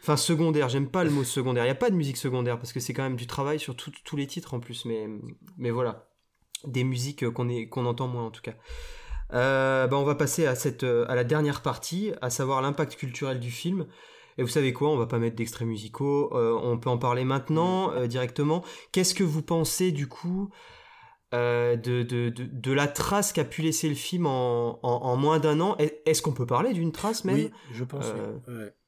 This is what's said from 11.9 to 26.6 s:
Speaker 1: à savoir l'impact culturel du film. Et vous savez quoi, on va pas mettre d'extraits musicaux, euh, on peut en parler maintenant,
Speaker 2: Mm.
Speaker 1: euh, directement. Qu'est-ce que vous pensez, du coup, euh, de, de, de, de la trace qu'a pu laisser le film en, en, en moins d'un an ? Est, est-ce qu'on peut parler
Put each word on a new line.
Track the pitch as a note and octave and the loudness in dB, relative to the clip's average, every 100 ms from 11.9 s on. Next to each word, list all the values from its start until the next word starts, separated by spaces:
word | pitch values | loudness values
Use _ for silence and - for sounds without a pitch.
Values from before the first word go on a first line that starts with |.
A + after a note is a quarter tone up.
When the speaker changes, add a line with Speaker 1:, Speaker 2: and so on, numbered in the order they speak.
| E3+ G#3 - | -4 -2 -2
Speaker 1:
à | B2+ | -4
savoir | - C3 C3+ | -2 0 2
l'impact | C3+ D3 D3+ - | 0 0 -2 -2
culturel | C3+ B2 C#3 B2+ | -8 -4 -4 -4
du | A#2+ | -4
film. | A#2+ E3+ F#3+ F3+ - - - - - | -6 -4 -2 -4 -10 -20 -20 -20 -4
Et | |
vous | B2 | 0
savez | D3+ C3+ | 2 2
quoi, | B2+ D3 | 2 2
on | D3 | 2
va | A#2 | 2
pas | A#2+ | 2
mettre | A#2 A2+ | 0 -2
d'extraits | A2+ - A#2 | -6 -4 -4
musicaux, | A2 G#2+ - C#3 C#3+ C#3+ | -4 -8 -6 0 0 0
euh, | C3 A#2 A2+ | 2 2 2
on | B2 A#2 | 0 -2
peut | B2 | 0
en | B2 | 0
parler | B2 B2 | 2 0
maintenant, | C3 C3+ - D#3 F3 F#3 F#3+ | 0 -2 0 2 2 2 0
Speaker 2:
Mm. | |
Speaker 1:
euh, | - B2 | 0 -2
directement. | B2 B2+ B2 D3 E3 F3 - - | -2 -4 0 2 2 -2 -16 -2
Qu'est-ce | - F3+ | 0 2
que | - | 2
vous | F#3+ D#3 | 2 0
pensez, | D3+ E3 D#3 - F#3 | 0 0 0 2 0
du | D3+ C#3 | 0 -4
coup, | - E3+ F#3 G3 - - - - - - _ _ | -6 -4 -2 -4 -8 -20 -20 -20 -20 -20 _ _
euh, | A#2+ A#2+ A#2+ A#2+ A#2+ | 0 2 2 2 2
de, | A#2 B2 | 2 0
de, | A#2+ B2 A#2+ | 0 0 0
de, | A#2+ | -2
de | B2+ C3+ B2 | -8 -6 0
la | C3+ C#3+ | 2 2
trace | C#3+ - G3+ G3+ | 0 0 2 2
qu'a | - | 0
pu | C#3+ - | -2 0
laisser | D#3+ D#3 D#3+ | 0 0 0
le | |
film | C#3 - F3+ E3 | -2 -2 0 2
en, | C3 B2 A#2+ A#2 - | 2 2 2 0 -2
en, | B2+ A#2+ | 0 0
en | C3+ B2 | 2 2
moins | C#3+ D#3+ | 4 4
d'un | D3+ D3+ | 4 4
an ? | F3+ - | 2 2
Est, | D3+ - - | 0 0 2
est-ce | D#3 | 2
qu'on | - | 2
peut | B2+ A#2 | -2 0
parler | B2 | 2